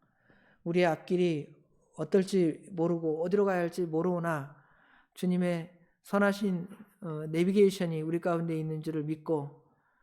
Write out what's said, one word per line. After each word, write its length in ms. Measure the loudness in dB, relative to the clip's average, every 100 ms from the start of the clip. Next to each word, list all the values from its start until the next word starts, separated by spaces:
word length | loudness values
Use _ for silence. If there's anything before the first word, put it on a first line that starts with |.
| _ _ _ _ _ _
우리의 220 | -2 2 2
앞길이 720 | 0 -2 0 2 0 -6 -18 _ _ _ -10
어떨지 640 | 2 2 4 2 2 0 -8
모르고 520 | -2 0 0 0 -2
어디로 220 | 0 2 2
가야 140 | 2
할지 260 | -2 -2 -2
모르오나 720 | 0 0 0 -2 -4 -6 -16 _ _ _ _ _
주님의 680 | -4 0 2 0 -2 -6 -18 _ _
선하신, 640 | -2 2 2 2 -2 -2 -6 -16 -20 _
어, 240 | -10 -8 -4
내비게이션이 720 | 0 2 6 4 4 -2 -2
우리 180 | -2 -2
가운데 380 | 0 -2 -2 -4
있는 240 | -4 -6
줄을 220 | -4 -4
믿고 600 | -4 -6 -2 -2 -2 -14 _ _ _ _